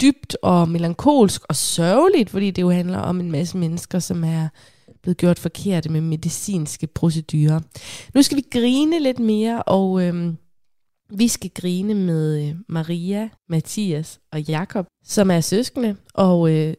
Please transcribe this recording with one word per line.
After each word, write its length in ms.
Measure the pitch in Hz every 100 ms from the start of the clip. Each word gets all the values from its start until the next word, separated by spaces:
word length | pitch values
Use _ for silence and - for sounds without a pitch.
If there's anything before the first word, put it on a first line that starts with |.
dybt 360 | 269 269 - -
og 260 | 190 180 165
melankolsk 720 | 170 170 170 277 285 202 - -
og 60 | 156
sørgeligt, 720 | - - 170 220 370 370 202
fordi 220 | 196 196
det 100 | 185
jo 80 | 180
handler 280 | 180 180 190
om 220 | 175 180
en 120 | 175
masse 260 | 165 175 185
mennesker, 420 | 165 170 - 180
som 240 | - 175
er 240 | 160 160 160 - - _ _ -
blevet 160 | 180 175
gjort 220 | 175 170
forkerte 500 | 165 - 202 175 160
med 120 | 160
medicinske 840 | 160 160 165 - - 190 151 - 156
procedurer. 720 | - 170 160 156 156 151 160 - - - - -
Nu 80 | 269
skal 160 | 277 277
vi 60 | -
grine 480 | 240 240 262 302 339
lidt 200 | 269 254
mere, 440 | 220 214 220 233
og, 400 | - 196 190 185
øhm, 340 | 175 175 170 165 _ _ _ _ _ _ -
vi 140 | 202 233
skal 240 | - 185 -
grine 380 | 180 180 208
med, 560 | 208 185 160 156 151 147
øh, 60 | 165 -
Maria, 600 | 165 160 175 180 202 220 - -
Mathias 720 | 165 - - 202 151 156 - _
og 100 | 156
Jakob, 440 | 151 156 151 208 175 _
som 280 | - - 190
er 100 | 170
søskende, 540 | 151 196 254 - 226 202 _
og, 400 | - 190 175 165
øh, 200 | 156 156